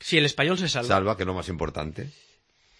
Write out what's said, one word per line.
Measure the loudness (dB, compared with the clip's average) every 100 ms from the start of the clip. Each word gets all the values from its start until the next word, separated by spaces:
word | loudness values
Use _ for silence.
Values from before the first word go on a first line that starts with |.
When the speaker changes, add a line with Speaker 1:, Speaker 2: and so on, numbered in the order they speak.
Speaker 1:
Si | 0 4
el |
Español | 4 2 0 0
se | -2
salva. | -2 2
Speaker 2:
Salva, | 4 4 0
que |
es | -2
lo |
más | -4 -4
importante. | -4 -4 -4 -8 -8 -12 -16 _ _ _ _ _